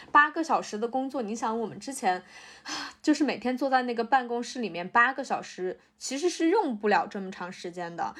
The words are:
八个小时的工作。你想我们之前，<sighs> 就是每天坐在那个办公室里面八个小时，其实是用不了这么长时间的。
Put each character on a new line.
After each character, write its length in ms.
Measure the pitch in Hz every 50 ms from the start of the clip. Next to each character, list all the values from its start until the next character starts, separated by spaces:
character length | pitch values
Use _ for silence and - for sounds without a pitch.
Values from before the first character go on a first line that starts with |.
| - -
八 220 | - - 202 202
个 100 | - 330
小 200 | 320 277 226 175
时 160 | - - 214
的 100 | 208 233
工 220 | 233 240 262 269 269
作。 120 | 302 269
你 140 | 220 196 226
想 240 | 226 269 226 220 233
我 80 | 220
们 100 | 185 139
之 140 | 202 - 269 262
前， 300 | - 240 185 180 185 185 - - - - - - - -
<sighs> 400 | - 339 - - - - _ -
就 100 | 311 294
是 120 | - 302
每 120 | 240 170
天 200 | 208 - 247 254
坐 120 | 247 285 262
在 120 | 262 254
那 120 | 247 247 233
个 120 | 233 226
办 200 | 226 277 262 247
公 160 | 240 240 240
室 200 | 240 240 - 254
里 80 | 226 185
面 180 | 160 170 175
八 240 | 185 - 240 240 254
个 100 | 269 285
小 200 | 262 - 196 -
时， 360 | - - - - 185 185 - - _ _ _
其 200 | - - - 254
实 120 | 277 339 349
是 180 | 330 - 339
用 300 | 330 370 453 392 277 226
不 100 | 208 214
了 180 | 208 196 165 -
这 140 | 202 - 202
么 100 | 190 185
长 220 | 196 - 180 175
时 180 | 185 - - 175
间 240 | 170 180 175 170 170
的。 220 | 160 156 - -